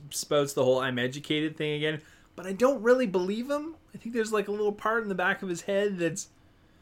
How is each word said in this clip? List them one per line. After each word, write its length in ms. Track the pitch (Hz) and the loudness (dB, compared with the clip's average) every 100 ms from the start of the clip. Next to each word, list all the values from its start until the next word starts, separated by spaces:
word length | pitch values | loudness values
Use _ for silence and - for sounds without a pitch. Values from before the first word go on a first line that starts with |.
| 147 | -10
spouts 440 | - - 147 139 | -10 0 2 2
the 100 | 147 | 2
whole 160 | 127 131 | 4 4
"I'm 180 | 131 123 | 2 0
educated" 580 | 127 143 - 151 156 151 | -2 -4 -2 -2 -2 -2
thing 160 | 151 | -4
again, 280 | 147 151 151 - - _ - | -2 -2 -4 -10 -20 _ -12
but 120 | 185 | -8
I 60 | |
don't 280 | 190 254 254 | 2 2 4
really 260 | 226 262 226 | 6 6 4
believe 440 | 185 185 214 269 | 2 0 -2 -2
him. 240 | 294 311 311 _ | -4 -4 -12 _
I 60 | 196 | -14
think 160 | 233 233 | -6 -4
there's, 160 | 220 | 0
like, 140 | 214 202 | 0 0
a 40 | |
little 200 | 208 208 | 0 -2
part 320 | 202 214 226 | 0 0 0
in 60 | 208 | -2
the 60 | 185 | 0
back 280 | 185 190 | 0 0
of 60 | 190 | -4
his 120 | 170 | -6
head 380 | - 196 208 185 | -2 0 0 0
that's, 300 | 165 170 - _ - _ _ _ | -2 -2 -10 _ -20 _ _ _